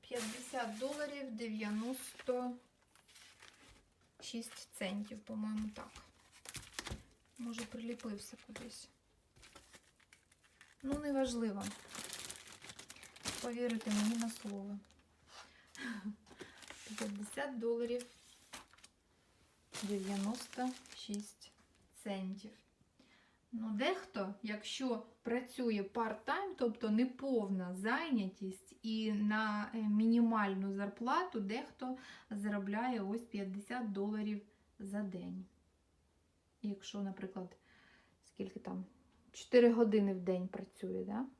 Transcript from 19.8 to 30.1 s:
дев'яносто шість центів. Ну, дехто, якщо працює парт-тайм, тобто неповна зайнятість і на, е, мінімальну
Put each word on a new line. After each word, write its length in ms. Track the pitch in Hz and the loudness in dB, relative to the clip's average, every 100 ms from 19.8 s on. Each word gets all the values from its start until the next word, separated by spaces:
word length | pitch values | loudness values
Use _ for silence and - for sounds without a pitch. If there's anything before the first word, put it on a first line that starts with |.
дев'яносто 840 | 202 202 190 202 202 254 - - 254 254 - - | -2 -2 0 0 0 0 -4 -2 -2 -2 -12 -14
шість 560 | - 202 208 - - - - - - - | -6 -6 -6 -14 -20 -20 -20 -20 -20 -12
центів. 480 | 220 196 190 202 214 - _ _ _ _ - - _ _ _ | -6 -4 -4 -6 -10 -18 _ _ _ _ -20 -20 _ _ _
Ну, 180 | 233 220 | -6 -2
дехто, 640 | 208 277 381 - 220 196 202 | 2 4 2 -2 -4 -4 -4
якщо 600 | 214 208 - - 262 226 - - | -4 -4 -4 -2 0 0 -4 -8
працює 640 | - 240 254 - 240 208 196 | 0 0 0 0 2 2 0
парт-тайм, 600 | 233 226 214 - 311 392 370 | 0 0 0 0 0 0 2
тобто 320 | 240 214 220 | 0 2 4
неповна 880 | 214 254 - 277 247 196 190 180 185 | 6 4 2 2 2 4 0 0 -2
зайнятість 1000 | 202 269 330 247 190 - 190 185 - - | 2 2 4 2 2 -2 -8 -8 -14 -8
і 320 | 226 220 220 | -2 0 2
на, 580 | 208 208 214 220 208 208 226 | 4 4 4 2 0 -2 0
е, 20 | |
мінімальну 960 | 214 208 226 | 4 6 8